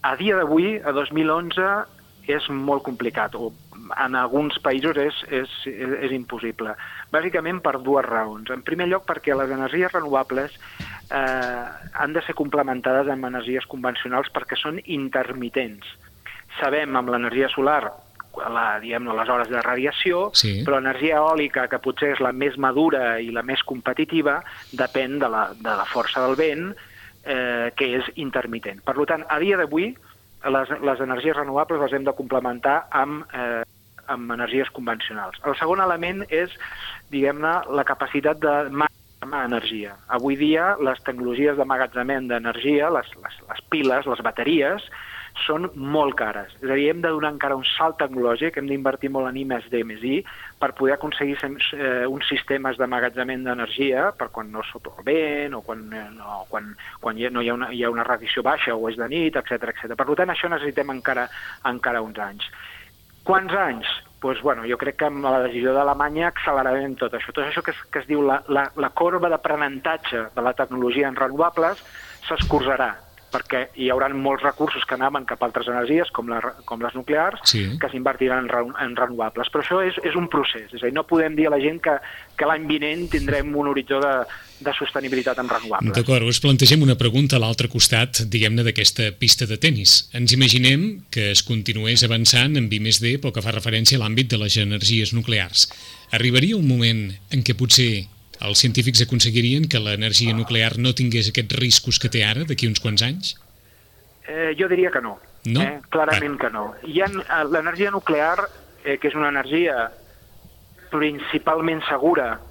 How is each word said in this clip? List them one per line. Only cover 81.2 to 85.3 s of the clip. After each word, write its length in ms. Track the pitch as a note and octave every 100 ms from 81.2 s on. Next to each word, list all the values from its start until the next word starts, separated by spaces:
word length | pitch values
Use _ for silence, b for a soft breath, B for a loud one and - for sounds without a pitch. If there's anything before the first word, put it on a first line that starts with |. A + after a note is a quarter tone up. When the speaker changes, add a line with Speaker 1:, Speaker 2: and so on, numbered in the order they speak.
| D#3+
Speaker 1:
dir 120 | D#3 D#3
a 60 |
la 40 | D3
gent 220 | C#3+ E3
que, 140 | E3 C#3 B B B -
que 80 | D3+
l'any 200 | D#3 D#3
vinent 380 | D3+ D3 D#3+ F3
tindrem 380 | D#3 C#3 C#3+ D3 C#3+
un 140 | C#3+
horitzó 300 | C#3 C3 C#3
de, 80 | C#3+ C3+ A#2+ B B -
de 140 | C#3 C#3
sostenibilitat 640 | C#3+ C#3+ C3+ B2+ B2+